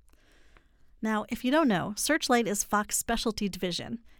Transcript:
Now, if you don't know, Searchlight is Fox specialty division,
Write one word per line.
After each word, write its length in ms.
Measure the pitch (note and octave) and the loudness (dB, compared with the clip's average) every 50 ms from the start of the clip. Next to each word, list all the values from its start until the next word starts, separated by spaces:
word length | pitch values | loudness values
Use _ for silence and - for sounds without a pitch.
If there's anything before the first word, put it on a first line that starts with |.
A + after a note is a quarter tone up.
| - _ _ _ _ _ _ _ - - _ - _ _ _ _ - - - - | -20 _ _ _ _ _ _ _ -20 -20 _ -20 _ _ _ _ -20 -20 -12 -6
Now, 240 | - A3 A3 G#3 G#3+ - | -2 -2 0 0 -2 -4
if 140 | A#3+ - - | -6 -4 0
you 80 | B3 | 2
don't 160 | C#4 D#4+ E4 B3+ | 4 4 4 4
know, 260 | G3 E3 C#3+ F#3+ G#3 - | 4 2 0 -2 -4 -4
Searchlight 500 | - - D4+ D#4+ - - B3 A#3+ A#3 F3 | 0 0 0 0 2 2 2 2 2 0
is 160 | G#3 - - | 0 -2 -2
Fox 320 | - - G#3 G#3 - - | 0 0 -2 0 0 -2
specialty 540 | - - - A#3 A3+ - A#3 G#3 - G#3 G3 | -4 -2 -2 -2 -2 0 -2 -2 -2 -2 -4
division, 500 | F#3 F#3 - F3+ F3 - - - A#3 - - - - | -4 -2 -4 -4 -4 -4 -6 -8 -10 -10 -12 -16 -20